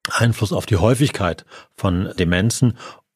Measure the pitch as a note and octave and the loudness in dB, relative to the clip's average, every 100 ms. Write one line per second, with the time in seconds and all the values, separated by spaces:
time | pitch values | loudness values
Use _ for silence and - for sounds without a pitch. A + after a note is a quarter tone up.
0 | - - A#2+ A2 G#2+ F#2+ - G2 G#2+ B2 | -6 0 0 0 -2 -4 0 2 2 4
1 | C#3 - F2+ E2 - - - - G2 F2+ | 0 0 -4 -4 -12 -20 -20 -6 -2 0
2 | G2 - F2 F2+ A2+ - B2 - - - | -2 -2 0 2 0 2 0 0 -12 -20
3 | _ | _